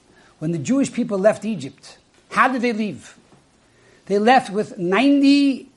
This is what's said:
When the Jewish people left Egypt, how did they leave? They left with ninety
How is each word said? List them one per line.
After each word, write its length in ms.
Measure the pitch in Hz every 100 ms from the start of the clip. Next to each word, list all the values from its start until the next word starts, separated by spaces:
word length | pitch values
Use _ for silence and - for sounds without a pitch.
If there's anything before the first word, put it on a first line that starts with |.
| _ _ _ -
When 140 | 160
the 60 | 165
Jewish 340 | 127 269 -
people 260 | - 240 196
left 260 | 208 -
Egypt, 540 | 214 196 135 - - - _ _ _
how 180 | - 247
did 140 | 254
they 100 | 240
leave? 440 | 214 214 120 - - _ _ _ _ _ _ _ _ -
They 120 | 202
left 320 | 220 262 -
with 280 | 196 208 220
ninety 920 | 175 196 277 285 277 285 277 254 -